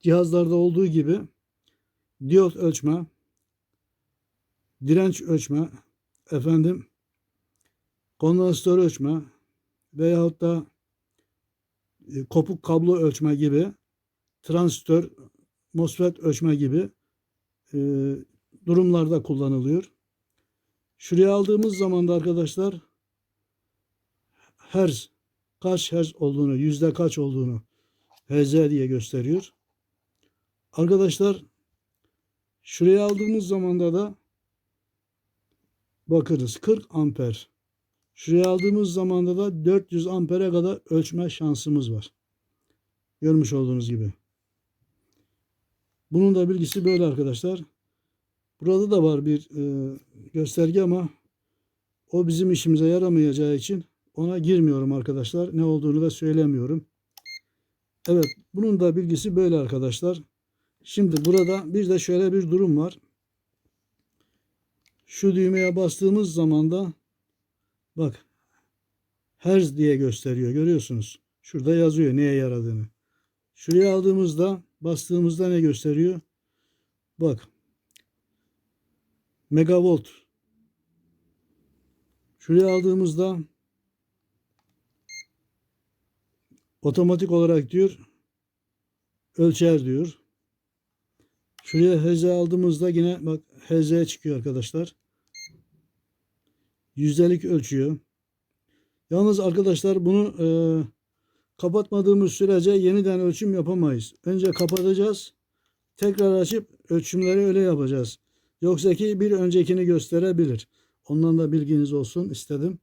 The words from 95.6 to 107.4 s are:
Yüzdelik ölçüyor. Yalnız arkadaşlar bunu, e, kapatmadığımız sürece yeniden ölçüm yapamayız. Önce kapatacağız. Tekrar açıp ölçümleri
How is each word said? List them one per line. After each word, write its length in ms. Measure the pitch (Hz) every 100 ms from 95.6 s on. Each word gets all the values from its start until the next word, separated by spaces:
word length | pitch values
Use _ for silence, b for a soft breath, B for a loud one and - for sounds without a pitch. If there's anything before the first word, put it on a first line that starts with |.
| _ _ _ _ _ _ _ _ _ _ _ _ _ -
Yüzdelik 480 | 151 147 175 175
ölçüyor. 540 | 175 170 113 135 139 151 _ _ _ _ _ _ _ _ _ _ _
Yalnız 300 | 170 208 202
arkadaşlar 640 | 190 170 196 170 196 190
bunu, 300 | 175 196 208 -
e, 80 | 165 165 165 160 135 _ _ _ _ _ _ _
kapatmadığımız 760 | 180 196 208 202 190 202 190
sürece 380 | - 190 190 175
yeniden 500 | 202 180 202 190 185
ölçüm 340 | 180 170 208
yapamayız. 600 | 190 160 185 160 123 113 _
Önce 260 | - 190 185
kapatacağız. 840 | - 175 185 185 190 202 202 - _ _ _ _ _ _ _
Tekrar 440 | 208 196 196 190
açıp 500 | 165 226 - _ _
ölçümleri 500 | 170 160 180 185 190